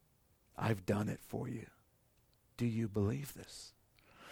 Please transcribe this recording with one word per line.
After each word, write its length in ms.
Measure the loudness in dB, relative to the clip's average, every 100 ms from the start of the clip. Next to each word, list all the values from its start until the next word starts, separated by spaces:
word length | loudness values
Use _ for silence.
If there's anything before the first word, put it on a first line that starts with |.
| _ _ _ _ _ -2
"I've 260 | 0 0
done 240 | 2 2 2
it 120 | -4
for 280 | -6 -6 -4
you." 200 | -6 -10 -18 _ _ _ _ _ _ _ 0
Do 80 | 2
you 200 | 2 2
believe 460 | 4 4 4 -4
this? 400 | -10 -14 -14 -16 -20 _ _ -20 -20 -16